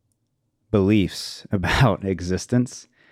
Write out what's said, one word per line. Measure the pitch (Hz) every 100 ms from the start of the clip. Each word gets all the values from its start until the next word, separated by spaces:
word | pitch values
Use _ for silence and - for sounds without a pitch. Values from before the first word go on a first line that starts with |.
| _ _ _ _ _ _ -
beliefs | 107 95 107 85 - - - -
<laughs> |
about | 101 85 - 127 92
existence | 95 82 87 92 - 123 123 - - _ _